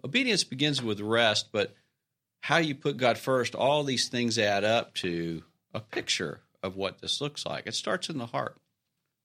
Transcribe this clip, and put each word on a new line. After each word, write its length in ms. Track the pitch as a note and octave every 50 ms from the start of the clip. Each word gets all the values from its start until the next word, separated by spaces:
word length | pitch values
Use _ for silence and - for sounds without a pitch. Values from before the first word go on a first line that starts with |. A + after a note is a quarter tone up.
| -
obedience 400 | C3 D3+ B3+ C4 B3 G#3 - -
begins 380 | - - C3 D3+ D3+ C#3+ B2+
with 180 | A#2+ A2 G#2 G2+
rest, 500 | G#2 G#2+ A2+ A#2 A#2 G#2+ G#2+ - - -
but 220 | - G#2 G2 - - _ _ _ _ _ _ _ _ _ _ _ _ _
how 160 | - - D3
you 180 | E3+ E3 D3+ C3
put 220 | - - D3 C#3+
God 200 | B2 B2+ A#2 A2+
first, 380 | - - C3+ C3 B2 A2+ - -
all 280 | - A#2 C3+ D3 D3+ C#3+
these 260 | C#3 B2+ A2+ - -
things 280 | C3 A#2+ A#2+ A#2 A2+
add 260 | A#2 G#2 G#2 G2+ G2+ G2+
up 280 | G#2+ A2+ A#2 - - -
to 480 | - - F2+ E2+ E2+ E2+ E2 E2 D#2+ - _ _ _ _ _ -
a 60 | A2
picture 640 | - _ - - - - - - F#2 D2 - - _ _ _ _
of 140 | - F#2+ F#2
what 240 | F#2+ G2 F#2 - -
this 220 | - E2 - -
looks 240 | C#3+ C#3+ D3 - -
like. 220 | D#3 D3 - -
It 80 | G#2+ -
starts 340 | - - - F#3 F3+ - -
in 80 | D#3+
the 80 | C3 A#2
heart. 320 | A#2 - C#3 A#2+ A2+ - _ _ _ _ _ _ _ _ _ _ _ _ _